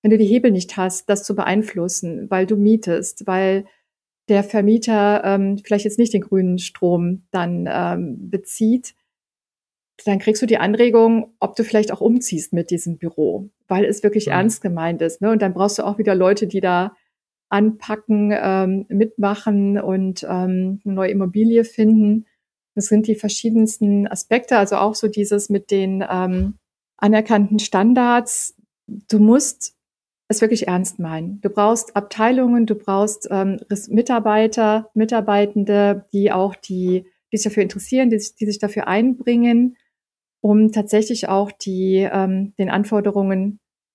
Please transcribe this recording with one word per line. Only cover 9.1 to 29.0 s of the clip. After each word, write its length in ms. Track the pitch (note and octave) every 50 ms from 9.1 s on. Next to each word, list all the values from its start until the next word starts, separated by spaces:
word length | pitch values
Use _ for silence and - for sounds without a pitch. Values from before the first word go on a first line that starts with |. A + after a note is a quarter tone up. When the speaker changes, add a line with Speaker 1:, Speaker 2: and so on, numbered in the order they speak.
| _ _ _ _ _ _ _ _ _ _ _ _ _ _ _ _ _ _ -
Speaker 1:
dann 160 | G#3 G3 F#3+
kriegst 220 | - A3 G#3+ - B3+
du 40 |
die 120 | A3+ A3 -
Anregung, 760 | E3 G3 G#3 A3 A#3+ A#3+ A3 A3+ A3+ A3+ A3+ A3+ A3+ - _ -
ob 160 | - - -
du 80 | - A3
vielleicht 260 | - - G#3+ G#3+ G#3+
auch 120 | - - -
umziehst 500 | A#3 A#3 B3 - - F#3 D#3 - - -
mit 180 | E3+ E3+ -
diesem 280 | F3+ E3 - F3 E3 -
Büro, 500 | F3 E3 - - D3+ G2+ E2+ - G3 G#3 _ _ _
weil 180 | - F#3 F#3+ G3+
es 200 | - G#3 G#3 -
wirklich 220 | G#3 G#3 G#3+ G#3
Speaker 2:
Mhm. 60 | - -
Speaker 1:
ernst 300 | F3+ F#3+ A3+ A3 - -
gemeint 400 | F#3+ F3 E3 D#3+ E3+ E3+ - E3
ist, 180 | E3 E3 -
ne? 120 | G3 G#3+ A3+
Und 100 | G#3 G#3
dann 120 | F#3+ F3+
brauchst 240 | F#3 G3 G#3 G3+ -
du 40 | -
auch 160 | G3+ G#3 G#3
wieder 160 | G#3+ G#3+ F#3+
Leute, 320 | F3+ F#3 F#3 G3+ G3+ G#3+
die 140 | F3+ G3 G3
da 340 | F#3 F3+ F3+ F3 F#3 G#3 - _ _ _ _ _ _ _ _ _ _ -
anpacken, 800 | G3 G3+ G#3+ A3 G#3+ G#3+ - - G#3+ G#3+ - - G#3+ G#3 G#3 G#3 G#3
ähm, 520 | - - F#3+ F#3+ F#3+ F#3+ F#3 F#3+ G3 - -
mitmachen 920 | - G3 A3+ A3 - - G3+ G3 G#3 G3+ - A3 G#3 G3+ G3+ G3 G3+ G3+
und, 460 | - F#3+ F#3+ F#3+ F#3+ F#3+ F3+ - -
ähm, 560 | - F#3 F3+ F#3 F#3 F#3 F#3 F#3 F#3 G3 G3+ -
eine 100 | G#3 F#3+
neue 160 | F#3+ F#3+ F#3 G3
Immobilie 500 | G3+ F#3+ F#3 F3+ G#3 A3 A3+ A#3 A#3 A3+
finden. 640 | A3+ - - A3 G#3+ A3+ A3 G#3+ G#3 G#3+ A3 A3 _ _ _ _ _ _ _ _ _ -
Das 120 | G#3 G3
sind 200 | - G#3+ G#3+ G#3+
die 80 | A3 G#3+
verschiedensten 920 | G#3+ - G3+ - - - A3+ A3 A3+ A3 G#3+ - - G#3+ G3+ G3+ G3+ G3+ -
Aspekte, 500 | - - - - - B3+ B3+ - B3+ A3
also 180 | G3+ G3 G#3
auch 200 | - G3 G#3+ G#3+
so 100 | - -
dieses 440 | G#3+ G#3+ G#3+ G3+ G3+ G#3 G3+ G3+ -
mit 200 | G3+ G3 G3 -
den, 340 | G3+ G3 F#3+ F#3+ F#3+ F#3+ G3 -
ähm, 440 | F#3 F#3 F#3 F#3 F#3 F#3 F#3+ G3 - _ _ _ _ _ _ _ _
anerkannten 640 | - G3+ G3+ A3 G#3+ A3 A3 A#3 G3+ G#3 G3 G#3+ G#3
Standards. 960 | - - - F#3 G3+ A#3 B3 B3+ B3 A#3+ A#3+ A#3+ A#3+ - - - - - - _ _ _ _ _ _
Du 340 | - G#3 G3+